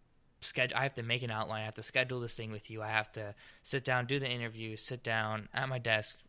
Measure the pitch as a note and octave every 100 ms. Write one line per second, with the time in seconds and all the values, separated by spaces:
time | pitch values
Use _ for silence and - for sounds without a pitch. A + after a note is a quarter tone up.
0 | _ _ _ _ - - B2+ B2 C3+ -
1 | A#2 A#2+ A#2+ A2 G#2 A2 A2 A2 - C3
2 | C3 B2+ A#2 - A2 G#2+ - A2 G#2+ A2
3 | G#2+ A2 G#2 - - - - C#3 C3 B2+
4 | B2 C#3 C3 A#2+ A#2 A2+ A2+ G#2+ - B2
5 | A#2 A2 A2 A2 G2+ - C3+ B2+ A2+ G#2+
6 | G#2+ -